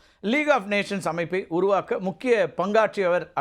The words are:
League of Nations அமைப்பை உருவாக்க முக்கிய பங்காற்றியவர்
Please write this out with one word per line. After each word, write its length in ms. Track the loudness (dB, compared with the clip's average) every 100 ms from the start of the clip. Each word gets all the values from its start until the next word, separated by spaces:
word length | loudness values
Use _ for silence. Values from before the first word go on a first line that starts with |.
| _ -8
League 280 | -2 0 2
of 120 | 2
Nations 440 | 2 -2 -2 -4 -4
அமைப்பை 380 | -4 -4 -4 -2
உருவாக்க 500 | 0 2 0 0 -4
முக்கிய 540 | -4 -4 0 2 2 -2
பங்காற்றியவர் 720 | 0 2 2 0 0 0 -2 -6